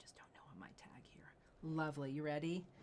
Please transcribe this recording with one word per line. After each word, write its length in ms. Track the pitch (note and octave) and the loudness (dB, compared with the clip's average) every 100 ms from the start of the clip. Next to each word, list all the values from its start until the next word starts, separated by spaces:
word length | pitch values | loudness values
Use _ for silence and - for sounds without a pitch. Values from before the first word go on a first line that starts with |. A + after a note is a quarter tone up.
just 140 | - - | -14 -18
don't 180 | - | -18
know 100 | - - | -18 -14
on 60 | F2+ | -12
my 80 | - - | -12 -14
tag 260 | - B2+ - | -16 -16 -16
here. 180 | - - - - - | -16 -18 -18 -20 -6
Lovely. 480 | D#3+ D#3+ D#3 C#3+ C3+ | 2 4 4 2 0
You 120 | C#3+ | 2
ready? 420 | D3+ D3 E3 F3+ F3+ - | 4 4 4 2 0 -10